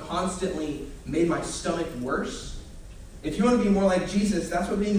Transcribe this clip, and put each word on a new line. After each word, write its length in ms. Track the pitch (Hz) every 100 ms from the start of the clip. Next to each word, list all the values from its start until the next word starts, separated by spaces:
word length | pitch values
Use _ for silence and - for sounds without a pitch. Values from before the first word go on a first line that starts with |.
| -
constantly 800 | 165 185 - 190 151 151 135 - -
made 240 | - 156 170
my 140 | 147
stomach 460 | - - 170 165 165 127
worse. 600 | 123 160 - - - - - - - - - -
If 120 | 151 -
you 80 |
want 140 | 240 240
to 60 |
be 60 | 202
more 120 | 196
like 240 | 190 180 -
Jesus, 400 | 202 208 170 -
that's 200 | 247 208
what 100 | 208
being 160 | 208